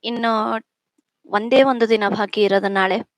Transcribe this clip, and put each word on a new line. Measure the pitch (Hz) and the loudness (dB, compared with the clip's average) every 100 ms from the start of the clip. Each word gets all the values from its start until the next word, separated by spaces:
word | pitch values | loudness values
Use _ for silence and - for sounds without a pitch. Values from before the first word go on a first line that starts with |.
ಇನ್ನು | - 233 233 220 220 226 - _ _ _ _ _ _ | -8 -4 -2 -2 -4 -6 -10 _ _ _ _ _ _
ಒಂದೇ | 202 226 254 | -4 2 4
ಒಂದು | 269 247 220 | 4 2 0
ದಿನ | 220 202 | 2 0
ಬಾಕಿ | 202 202 214 | -2 -4 0
ಇರೋದು | 202 196 196 | 2 2 0
ನಾಳೆ. | 196 190 196 - | -2 0 -2 -6